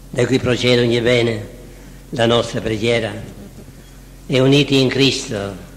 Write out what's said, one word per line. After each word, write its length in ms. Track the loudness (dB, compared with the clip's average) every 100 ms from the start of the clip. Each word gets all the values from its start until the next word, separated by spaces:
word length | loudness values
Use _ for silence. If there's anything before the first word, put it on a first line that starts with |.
| -10
da 160 | -2 0
cui 120 | 0
procede 440 | 0 0 2 2
ogni 180 | 2 2
bene 480 | 2 2 0 -2 -10 -18 -20 -20 -20 -20 -12
la 160 | -2 2
nostra 340 | 2 0 -6
preghiera, 500 | -4 -2 0 -2 -2 -8 -14 -18 -20 -20 -20 -20 -20 -20 -20 -20 -2
e 140 | 2
uniti 380 | 4 4 4 2
in 100 | 2
Cristo, 680 | 2 2 0 -6 -6 -8 -10 -16